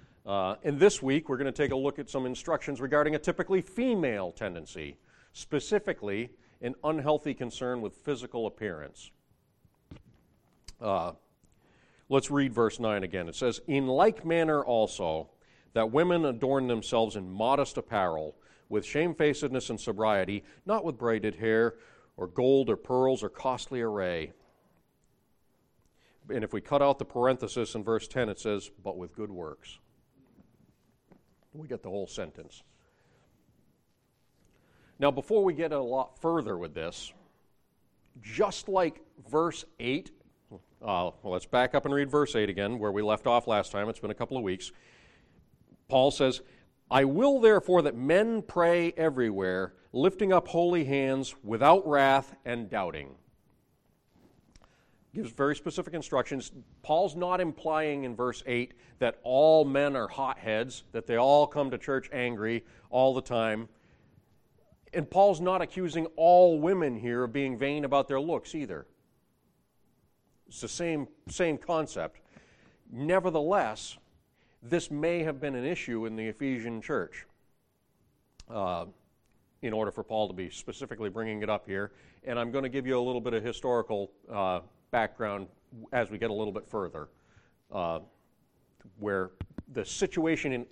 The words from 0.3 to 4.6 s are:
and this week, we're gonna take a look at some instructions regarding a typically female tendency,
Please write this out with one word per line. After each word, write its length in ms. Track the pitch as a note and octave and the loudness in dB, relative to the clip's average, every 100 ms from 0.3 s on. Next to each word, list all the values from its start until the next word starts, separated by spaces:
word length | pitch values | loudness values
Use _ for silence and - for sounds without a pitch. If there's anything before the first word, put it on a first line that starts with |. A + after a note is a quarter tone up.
| G2 F#2 G2+ | -2 0 -2
and 160 | D3+ C#3+ | -4 4
this 240 | G3 - | 4 4
week, 280 | C3+ C#3+ D#3 | 0 0 0
we're 80 | C3 | -4
gonna 120 | C#3 | -2
take 200 | B2 C#3+ | -2 -2
a 60 | C3+ | 0
look 220 | C#3 C3+ | -2 -4
at 120 | C3+ | -6
some 160 | C#3 B2+ | -4 -4
instructions 560 | B2 - D#3 - C3 | -6 -4 -4 -4 -6
regarding 320 | C3 D3 D3 | 2 2 4
a 40 | D3+ | 0
typically 440 | - E3+ E3+ F#3+ | -2 -2 0 0
female 680 | - - B3+ G#3+ C#3+ G#2 F2+ | 0 -2 0 2 0 -2 -4
tendency, 680 | - G#2 E2+ | -6 -8 -8